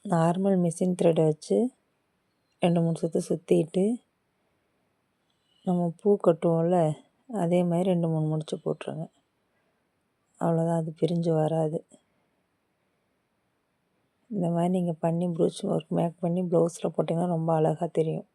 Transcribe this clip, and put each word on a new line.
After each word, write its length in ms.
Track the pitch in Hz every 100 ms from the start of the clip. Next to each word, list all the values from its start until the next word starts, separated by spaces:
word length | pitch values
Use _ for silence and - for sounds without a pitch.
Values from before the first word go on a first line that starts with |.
| 208
நார்மல் 420 | 170 165 175 196 185
மிஷின் 320 | 175 165 185 180
த்ரெட்டை 260 | 175 165 160
வச்சு 260 | 156 - 196 247 _ _ _ _ _ _ _ _ _
ரெண்டு 160 | 180 170
மூணு 160 | 165 165
சுத்து 200 | 165 180 175
சுற்றிட்டு 560 | 165 - 180 160 185 202 240 _ _ _ _ _ _ _ _ _ _ _ _ _ _ _ _ -
நம்ம 160 | 175 175 165
பூ 120 | 208 202 196
கட்டுவோம்ல, 520 | 160 170 165 165 180 156 151 _ _ _ 214
அதே 180 | 170 175 175
மாதிரி 160 | 170 185
ரெண்டு 160 | 175 170
மூணு 140 | 160 156
முடிச்சு 260 | 156 156 -
போட்டுருங்க. 400 | 156 160 - 151 165 _ _ _ _ _ _ _ _ _ _ _ _ _
அவ்வளோதான், 360 | 170 165 165 165
அது 140 | 165 156
பிரிஞ்சு 300 | - 175 165 160
வராது. 400 | 151 160 160 156 - - _ _ _ _ _ _ _ _ _ _ _ _ _ _ _ _ _ _ _ _ _ _ _
இந்த 120 | 208 170 170
மாதிரி 160 | 175 185
நீங்க 160 | 175 160
பண்ணி 240 | 165 165 180 165
ப்ரூச் 260 | 175 - 202
ஒர்க் 200 | 165 - 170
மேக் 160 | 170 165
பண்ணி 180 | 175 175 180
ப்ளவுஸில் 440 | 165 165 - 180 160
போட்டிங்கன்னா 380 | 160 165 180 165
ரொம்ப 160 | 160 160
அழகாக 320 | 156 156 170 -
தெரியும். 280 | 160 156 -